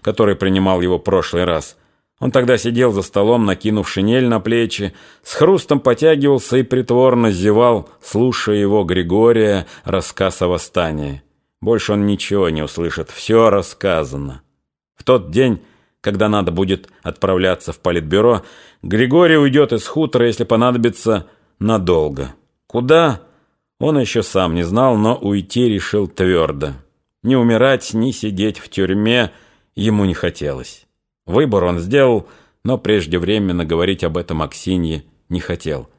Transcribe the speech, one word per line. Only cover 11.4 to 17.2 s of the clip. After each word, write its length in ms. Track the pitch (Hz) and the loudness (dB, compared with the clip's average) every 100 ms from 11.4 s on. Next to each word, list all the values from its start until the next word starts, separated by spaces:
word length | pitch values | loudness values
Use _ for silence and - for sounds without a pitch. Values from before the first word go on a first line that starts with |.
| _ _ | _ _
Больше 320 | - 113 - | -2 -2 0
он 140 | 104 101 | -2 0
ничего 420 | 101 - 101 90 | -2 -2 -2 0
не 120 | 78 | -2
услышит, 480 | 76 - 85 80 78 | -6 -6 -6 -6 -10
всё 400 | - - 113 113 | -10 0 4 4
рассказано. 920 | 101 87 - 98 82 71 69 69 65 - _ _ _ _ _ | 2 -2 -4 -2 -2 -2 -6 -10 -12 -20 _ _ _ _ _
В 80 | |
тот 260 | - 127 85 | 0 0 2
день, 300 | 92 131 107 - _ _ _ | 0 0 0 -8 _ _ _
когда 280 | - 98 107 | -6 -2 0
надо 240 | 104 90 | 0 -2
будет 360 | 85 95 95 - _ | -2 -2 -2 -6 _
отправляться 720 | 82 - | -12 -4